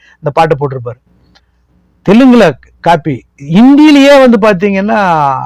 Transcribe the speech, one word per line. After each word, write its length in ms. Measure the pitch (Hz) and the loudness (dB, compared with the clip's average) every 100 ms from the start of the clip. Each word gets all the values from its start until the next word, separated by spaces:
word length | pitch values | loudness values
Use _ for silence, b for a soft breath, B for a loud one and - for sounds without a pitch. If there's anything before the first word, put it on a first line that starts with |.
| b b | b b
இந்த 160 | 151 | -6
பாட்டு 220 | 139 165 151 | -2 -2 -2
போட்டிருப்பாரு. 440 | 143 131 120 117 _ _ _ _ _ _ _ _ _ _ - | -6 -10 -14 -18 _ _ _ _ _ _ _ _ _ _ -2
தெலுங்குல 400 | 214 269 240 185 135 _ _ | 2 2 2 0 -2 _ _
காப்பி, 360 | 175 170 156 131 - _ 143 | -4 -2 -4 -10 -12 _ -4
ஹிந்திலேயே 640 | 165 247 285 302 285 277 285 | 0 2 4 4 4 4 4
வந்து 180 | 262 226 | 2 2
பாத்தீங்கன்னா 600 | 214 190 202 196 202 220 190 160 143 131 | 0 -2 -4 -4 -4 -2 -2 -2 -2 -4